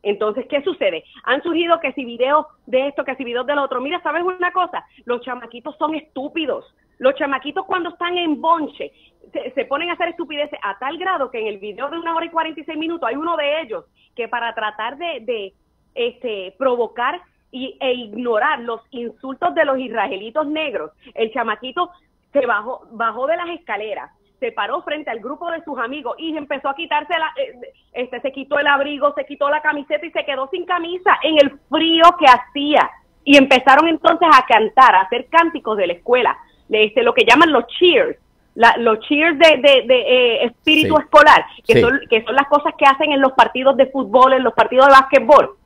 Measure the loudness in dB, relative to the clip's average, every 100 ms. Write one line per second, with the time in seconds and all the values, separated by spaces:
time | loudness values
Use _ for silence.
0 | -6 -4 -4 -6 -6 -6 -6 -4 -4 -4
1 | _ -12 -6 -4 -2 -4 0 0 -2 -10
2 | -12 -4 0 0 -2 _ -4 -4 -2 -6
3 | -8 -10 -8 -8 -4 -4 -4 -6 -6 -6
4 | -6 -4 -6 -4 -4 -4 -6 -8 _ _
5 | -8 -8 -8 -14 -14 -18 -18 -8 -6 -6
6 | _ -14 -10 -8 -6 -8 -12 _ _ _
7 | -2 -2 -6 -6 -8 -10 -6 -8 -8 -8
8 | -8 -4 -4 -4 -2 -2 -4 -12 -16 _
9 | _ _ _ -12 -8 -8 -6 -6 -6 -6
10 | -6 -6 -10 -8 -8 -8 -10 -8 -10 -8
11 | -6 -4 -6 -6 -10 -10 -14 -10 -10 -8
12 | -6 -6 -6 -6 -6 -10 -12 -10 -8 -6
13 | -8 -6 -6 -4 -4 -6 -8 -14 _ _
14 | _ -12 -8 -6 -8 -8 -10 -8 -12 -10
15 | -12 -10 -8 -10 -10 _ _ _ _ -8
16 | -8 -6 -10 -10 -12 _ -4 -2 -4 -4
17 | -6 -6 _ _ _ -14 -14 -8 -6 -6
18 | -8 -8 -4 -2 -2 -4 -8 -12 _ -14
19 | -12 -14 -16 -6 -4 0 0 -2 -4 -6
20 | -6 -6 -8 -6 -6 -6 -6 -8 -10 _
21 | -18 -8 -6 -4 -6 -6 -8 -8 -8 _
22 | _ _ _ -4 -2 -4 -6 -14 _ -6
23 | -6 -4 -4 -4 -6 -12 -12 -10 -10 -12
24 | -14 _ _ _ -10 -6 -6 -8 -8 -10
25 | -10 -12 -12 -12 -10 -10 -10 -8 -8 -8
26 | -10 -10 -10 -10 -10 -8 -8 -8 -6 -6
27 | -4 -6 -4 -8 -10 -12 -20 _ _ -12
28 | -10 -8 -10 -10 -4 -2 0 0 -2 -2
29 | -2 -2 -12 -4 -2 -2 -4 -6 -6 -8
30 | -6 -8 -6 -8 -8 -8 -6 -6 -6 -4
31 | -2 -2 0 2 2 0 _ -2 0 6
32 | 4 6 4 4 2 -8 0 0 0 -6
33 | _ _ 6 6 6 4 6 4 4 2
34 | 0 2 6 6 6 2 4 6 6 6
35 | 2 -6 0 2 2 -4 -6 -2 -2 -4
36 | 0 2 2 -2 _ _ _ 0 2 4
37 | 2 2 4 6 6 2 -2 2 4 4
38 | 0 -4 _ _ _ 2 4 4 0 0
39 | -2 0 0 4 4 6 4 4 4 0
40 | 4 2 2 0 -4 -4 0 2 2 0
41 | 6 8 8 6 2 -12 2 4 4 0
42 | 0 -2 0 -2 2 0 0 2 2 4
43 | 0 2 2 2 0 2 0 2 0 0
44 | 0 4 6 4 0 0 2 6 8 8
45 | 6 2 6 6 6 -6